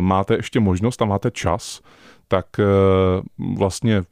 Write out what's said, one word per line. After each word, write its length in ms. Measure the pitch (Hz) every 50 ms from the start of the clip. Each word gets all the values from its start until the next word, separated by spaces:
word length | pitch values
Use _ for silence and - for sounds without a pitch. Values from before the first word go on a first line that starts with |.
máte 340 | 87 92 92 95 98 - 113
ještě 260 | - - - - 127
možnost 420 | 107 98 90 90 104 120 127 - 117
a 20 |
máte 260 | 104 98 98 - 123
čas, 500 | - - - 90 82 107 - - - - - - - - - - - - _ _
tak, 180 | - 92 87 - - -
eh, 60 | 104 101 98 98 95 95 95 95 95 92 92 92 - - - - - 90 95
vlastně 460 | 98 101 95 95 - - 113 110 101 90 -